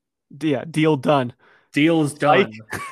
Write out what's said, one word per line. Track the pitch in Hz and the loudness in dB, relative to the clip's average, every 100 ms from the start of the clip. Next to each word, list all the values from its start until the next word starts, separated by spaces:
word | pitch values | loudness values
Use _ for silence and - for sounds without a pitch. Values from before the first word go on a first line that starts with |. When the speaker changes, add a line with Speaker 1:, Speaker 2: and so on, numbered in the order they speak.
| _ _ _ 143 | _ _ _ -8
Speaker 1:
D-, | 156 | -4
yeah, | 131 165 | -4 -4
deal | 156 156 151 | 0 0 0
done. | 123 143 123 - _ _ _ | 2 0 0 -8 _ _ _
Speaker 2:
Deal's | - 156 165 147 | 0 2 2 0
done. | 143 147 160 196 107 110 - - | -2 2 2 2 -4 -14 -14 -8